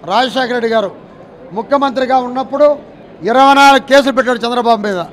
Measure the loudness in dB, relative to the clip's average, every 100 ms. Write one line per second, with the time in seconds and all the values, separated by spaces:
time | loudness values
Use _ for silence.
0 | -8 -6 -6 -6 -6 -4 -2 -4 -4 -10
1 | -20 -20 -20 -20 -14 -12 -4 -2 -2 -4
2 | -2 -2 -2 -8 -8 0 0 0 -8 -20
3 | -20 -10 -2 4 4 6 6 4 4 2
4 | 4 -2 -2 -2 -4 -2 0 0 -2 -6
5 | -8